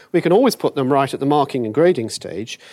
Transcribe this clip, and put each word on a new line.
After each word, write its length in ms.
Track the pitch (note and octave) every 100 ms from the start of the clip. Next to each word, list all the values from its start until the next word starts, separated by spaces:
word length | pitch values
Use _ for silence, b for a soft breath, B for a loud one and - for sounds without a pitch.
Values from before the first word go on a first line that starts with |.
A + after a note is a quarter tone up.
| B
we 100 | E3+
can 120 | F3
always 240 | F#3+ C4 -
put 180 | D3+
them 180 | C#3+ C3
right 220 | C#3 C3+
at 60 | -
the 60 | C#3
marking 380 | D3 C3+ C3 A2
and 80 |
grading 360 | A#2+ F3 C#3+ A2+
stage." 480 | - - F2+ A#2 - B